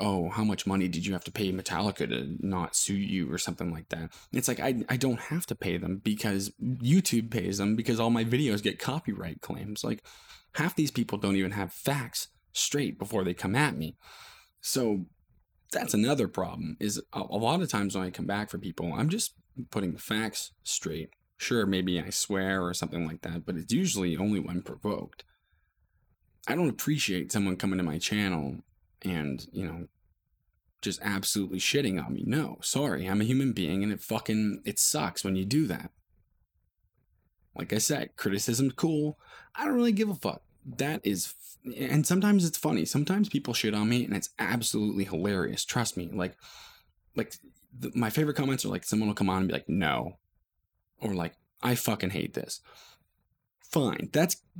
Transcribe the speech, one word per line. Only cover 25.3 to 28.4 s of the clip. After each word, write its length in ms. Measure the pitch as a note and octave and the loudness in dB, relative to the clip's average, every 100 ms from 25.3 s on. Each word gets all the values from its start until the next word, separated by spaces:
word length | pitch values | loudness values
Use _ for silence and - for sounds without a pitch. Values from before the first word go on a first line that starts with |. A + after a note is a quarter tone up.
| _ _ _ _ _ _ _ _ _ _ _ - | _ _ _ _ _ _ _ _ _ _ _ -4
I 60 | |
don't 160 | D3+ D#3 | 2 2
appreciate 640 | G#2+ - D3+ - F2+ D2 | 2 0 0 0 -2 0
someone 240 | A2 G2 F#2 | 0 2 0
coming 200 | G2+ F#2 | 0 0
to 60 | |
my 140 | F2 D#2 | 0 -2
channel 600 | - G#2 G2+ E2+ | 0 0 2 0